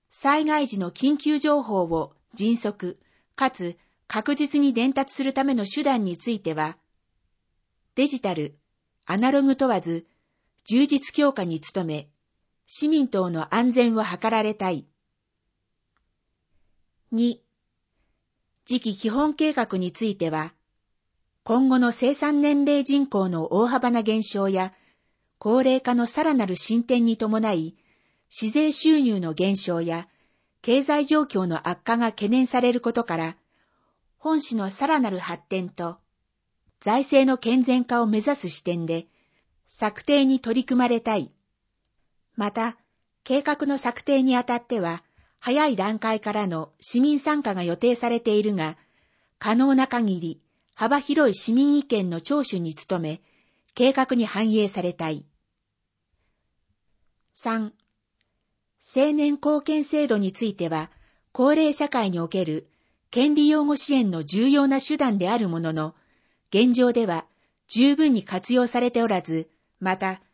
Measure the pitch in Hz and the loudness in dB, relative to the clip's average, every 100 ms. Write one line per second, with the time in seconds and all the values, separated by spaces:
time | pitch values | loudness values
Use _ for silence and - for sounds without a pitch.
0 | _ - 277 294 302 302 269 196 175 - | _ -4 0 2 2 0 0 -4 -6 -2
1 | 262 294 302 302 302 294 220 196 170 165 | 0 0 0 0 2 0 0 -2 0 -2
2 | 151 _ _ - 208 233 208 208 175 - | -4 _ _ -4 -2 0 -2 -6 -10 -12
3 | _ _ _ - 262 262 175 170 _ _ | _ _ _ -4 -4 -2 -10 -10 _ _
4 | - 220 220 285 294 294 277 233 254 269 | -10 -6 -2 -2 0 2 2 2 0 -2
5 | 277 - 269 269 269 254 196 285 285 254 | -4 -4 -4 -2 0 -2 -2 -2 0 0
6 | 196 170 - 220 175 156 156 160 _ _ | -2 -4 -6 -6 -4 -4 -6 -8 _ _
7 | _ _ _ _ _ _ _ _ _ - | _ _ _ _ _ _ _ _ _ -2
8 | 285 269 196 160 147 - _ _ _ _ | -2 -2 -4 -4 -6 -10 _ _ _ _
9 | - 185 254 285 269 269 262 202 165 165 | -6 0 2 2 2 2 0 0 -2 -6
10 | - _ _ _ _ _ - 233 285 285 | -8 _ _ _ _ _ -2 2 4 2
11 | - - 285 269 180 160 - 196 165 151 | -2 0 0 0 -4 -6 -6 -6 -4 -6
12 | 147 _ _ _ _ _ - - 302 311 | -10 _ _ _ _ _ -10 -4 0 2
13 | 262 196 180 165 151 208 247 247 240 220 | 2 0 -2 -2 -2 0 2 4 2 2
14 | 208 175 226 226 214 214 190 165 - _ | -2 -4 -2 0 -2 -2 -4 -4 -8 _
15 | _ _ _ _ _ _ _ _ _ _ | _ _ _ _ _ _ _ _ _ _
16 | _ _ _ _ _ _ _ _ _ _ | _ _ _ _ _ _ _ _ _ _
17 | - 226 240 233 _ _ _ _ _ _ | -6 -2 -2 -2 _ _ _ _ _ _
18 | _ _ _ _ _ _ - 240 233 196 | _ _ _ _ _ _ -6 -4 -4 -6
19 | 226 233 302 294 311 294 226 190 180 - | -4 -2 -2 0 -2 -2 -2 -4 -6 -4
20 | 220 196 165 156 160 _ _ _ _ _ | -4 -4 -4 -4 -8 _ _ _ _ _
21 | _ _ _ _ - 233 262 254 240 233 | _ _ _ _ -2 2 4 4 2 0
22 | 254 285 294 294 294 285 285 285 277 285 | -2 0 0 2 2 2 2 2 2 0
23 | 277 202 190 165 160 190 240 247 247 240 | 0 0 -2 -2 -2 0 0 0 0 0
24 | 214 220 220 208 196 190 185 - _ _ | 0 -2 -2 -2 0 -2 -4 -8 _ _
25 | _ _ _ - 208 247 262 254 254 247 | _ _ _ -8 0 2 4 2 2 0
26 | 233 - 311 277 202 180 - 226 233 247 | 0 0 0 2 0 -2 0 0 2 2
27 | 233 220 220 220 220 180 160 - _ _ | 2 2 0 0 0 -2 -4 -10 _ _
28 | _ _ _ - 220 294 311 285 311 311 | _ _ _ -6 -2 2 2 2 4 4
29 | 254 202 165 156 185 196 - 170 170 165 | 4 0 -2 0 0 0 -2 -2 -2 -6
30 | 175 _ _ _ _ _ - 254 277 294 | -10 _ _ _ _ _ 0 2 2 0
31 | 285 311 294 196 185 165 - 175 - 233 | 2 2 2 -2 -2 -2 -4 -6 -2 0
32 | 233 226 208 247 254 254 247 240 240 240 | 0 -2 0 2 2 2 2 2 0 -2
33 | 233 165 160 - _ _ _ _ _ _ | -2 -4 -6 -8 _ _ _ _ _ _
34 | _ _ 311 320 285 226 196 190 277 311 | _ _ -2 0 0 -2 -4 -4 0 0
35 | 226 185 170 170 - 190 185 - 170 170 | 0 -4 -8 -10 -6 -6 -6 -8 -10 -10
36 | _ _ _ _ _ _ _ _ - 240 | _ _ _ _ _ _ _ _ 0 0
37 | 269 277 262 254 196 254 247 254 247 240 | 2 4 4 2 0 2 2 0 0 0
38 | 226 214 208 185 180 - - 175 165 165 | 0 0 0 -4 -4 -6 -4 -4 -4 -6
39 | - _ _ _ _ _ _ - 214 208 | -8 _ _ _ _ _ _ -6 -6 -4
40 | - 285 269 262 226 233 247 247 247 233 | 2 4 4 2 0 -2 0 2 2 0
41 | 233 214 131 _ _ _ _ _ _ _ | -2 -4 -4 _ _ _ _ _ _ _
42 | _ _ _ - 202 - 226 226 _ _ | _ _ _ -6 -6 -4 -6 -6 _ _
43 | _ _ - 262 285 294 277 277 247 240 | _ _ -2 -2 0 -2 -2 -2 -4 -6
44 | - 269 262 247 247 240 240 233 170 170 | 0 2 4 2 0 -4 -4 -4 -4 -6
45 | _ _ _ _ - 269 302 208 196 220 | _ _ _ _ -2 0 2 0 -2 -2
46 | 226 220 214 208 202 165 160 _ - 240 | -2 -4 -4 -4 -4 -4 -8 _ -4 2
47 | 285 294 311 302 247 190 175 - 240 240 | 2 2 0 -2 -2 -2 -4 0 0 0
48 | 240 233 233 208 214 196 156 156 _ _ | 0 -2 0 2 2 -2 -4 -8 _ _
49 | _ _ _ - - 226 269 262 262 240 | _ _ _ -8 0 2 4 4 2 0
50 | 220 185 165 160 _ _ _ - 226 285 | -2 -2 -4 -10 _ _ _ -4 0 0
51 | 269 285 277 190 - 233 285 285 277 220 | 0 2 2 2 0 2 4 2 2 -2
52 | 185 165 - 294 262 190 165 151 - 185 | -2 -4 -2 -2 -2 -4 -6 -8 -6 -4
53 | 160 160 _ _ _ _ _ - 247 269 | -4 -8 _ _ _ _ _ 0 2 2
54 | 262 247 220 190 226 214 208 196 175 175 | 0 0 0 0 0 2 0 -2 -4 -4
55 | 160 151 - _ _ _ _ _ _ _ | -6 -6 -12 _ _ _ _ _ _ _
56 | _ _ _ _ _ _ _ _ _ _ | _ _ _ _ _ _ _ _ _ _
57 | _ _ _ - 233 226 214 - _ _ | _ _ _ -10 -6 -4 -6 -12 _ _
58 | _ _ _ _ _ _ _ _ - 262 | _ _ _ _ _ _ _ _ -6 0
59 | 294 302 294 285 294 302 294 311 294 302 | 2 2 0 0 0 0 0 -2 -2 -2
60 | 285 214 190 190 226 202 170 160 156 _ | 0 0 -2 -2 -6 -4 -4 -6 -8 _
61 | _ _ _ - 262 311 311 285 285 254 | _ _ _ 0 2 4 2 0 -2 -2
62 | 202 175 165 196 170 156 - _ _ _ | -2 -2 -4 -4 -4 -6 -10 _ _ _
63 | _ 240 277 302 294 302 294 285 - 269 | _ 0 2 4 4 4 2 0 0 2
64 | 214 170 147 196 254 285 277 269 - 302 | 2 -2 -2 0 4 4 4 2 0 0
65 | 269 202 180 233 202 165 165 160 156 - | 0 0 0 0 0 -2 -2 -2 -4 -8
66 | _ _ _ _ _ 196 247 240 247 233 | _ _ _ _ _ 2 4 4 4 2
67 | 220 165 - _ _ _ - 220 269 285 | 0 -4 -8 _ _ _ -6 2 4 6
68 | 311 233 - 185 - 247 240 240 247 240 | 4 2 0 -6 0 2 2 0 0 2
69 | 226 190 180 160 160 _ _ - 185 185 | 0 0 -2 -4 -6 _ _ -8 -4 -2
70 | 190 190 _ | -4 -6 _